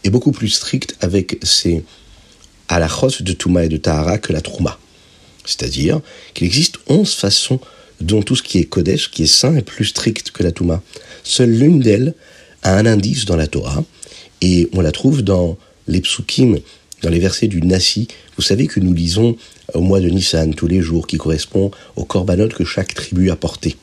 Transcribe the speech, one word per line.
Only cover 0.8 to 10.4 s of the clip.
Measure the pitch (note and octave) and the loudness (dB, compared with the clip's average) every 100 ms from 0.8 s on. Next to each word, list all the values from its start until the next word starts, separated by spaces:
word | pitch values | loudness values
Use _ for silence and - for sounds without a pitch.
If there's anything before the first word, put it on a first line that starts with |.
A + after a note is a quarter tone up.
| - - | -6 -6
avec | F2+ G2 F#2 - | -2 -2 -2 -6
ses | - - - E2 - - - - - _ - _ - | -2 0 0 -2 -4 -20 -20 -20 -20 _ -20 _ -4
halachot | E2+ D#2+ - C3 - | -2 0 0 -2 0
de | F#2 | -6
Touma | E2+ F2+ F2 | -4 0 2
et | E2 | 2
de | D#2 | -2
Tahara | E2 D#2 D#2 G2+ | -2 0 0 -2
que | - | -4
la | D#2 | -6
Trouma. | - - D#2+ - _ _ _ _ - _ | -6 -4 -6 -6 _ _ _ _ -20 _
C'est-à-dire | - - - C2+ D3 D#3+ - - - | -10 -6 -6 -2 -2 -2 -6 -20 -18
qu'il | - | -4
existe | F2+ A2+ F3 - - | -2 0 0 -4 0
onze | D#3 G#3 | 2 2
façons | - G2+ - - C3 - - - _ | 0 0 0 0 -4 -4 -20 -20 _
dont | E2 G#2+ | 0 0
tout | G2+ | 0
ce | C3 | -4
qui | - F#2 | 0 -2
est | |
Kodesh, | E2 F#2+ E2+ - - | 0 0 0 0 -4
qui | - | -2
est | D#2+ | 0
saint, | - B2+ | 2 4
est | D#3 | 2
plus | G2+ - | -2 -6
strict | G#2 - A#2 A2 - | -4 -2 -2 -4 -10
que | - | -2